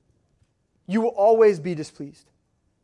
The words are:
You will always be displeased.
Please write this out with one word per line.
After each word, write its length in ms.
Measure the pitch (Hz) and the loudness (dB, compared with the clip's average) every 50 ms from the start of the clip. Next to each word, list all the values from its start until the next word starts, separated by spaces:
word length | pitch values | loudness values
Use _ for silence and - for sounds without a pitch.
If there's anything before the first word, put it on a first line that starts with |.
| _ _ _ _ _ _ _ _ _ _ _ _ _ _ _ _ _ | _ _ _ _ _ _ _ _ _ _ _ _ _ _ _ _ _
You 160 | - 190 226 | -6 -4 -4
will 80 | 226 240 | -2 -2
always 500 | - 196 202 226 226 226 220 208 196 156 | -2 0 2 2 4 4 4 4 2 0
be 140 | 147 185 175 | -6 -8 -8
displeased. 560 | 151 151 - - - 143 143 - _ _ _ _ _ _ _ _ _ _ _ _ _ | -10 -10 -12 -16 -18 -18 -18 -20 _ _ _ _ _ _ _ _ _ _ _ _ _